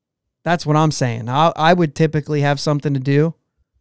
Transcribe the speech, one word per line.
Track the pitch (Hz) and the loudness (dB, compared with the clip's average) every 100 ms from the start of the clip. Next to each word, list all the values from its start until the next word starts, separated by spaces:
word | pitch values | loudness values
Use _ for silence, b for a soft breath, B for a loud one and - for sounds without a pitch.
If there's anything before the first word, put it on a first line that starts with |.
| _ _ _ _ | _ _ _ _
That's | 160 170 | -4 -2
what | 147 151 | 0 2
I'm | 156 | 2
saying. | - 127 117 117 | 0 -4 -4 -4
I, | 131 165 | 0 0
I | - 156 | 2 2
would | 180 165 | 2 0
typically | - 160 151 143 151 | 0 -2 0 -4 -2
have | 143 143 | 0 0
something | - 147 151 | -2 -2 -2
to | 139 | -2
do | 131 143 160 - _ _ _ _ | 0 2 2 -2 _ _ _ _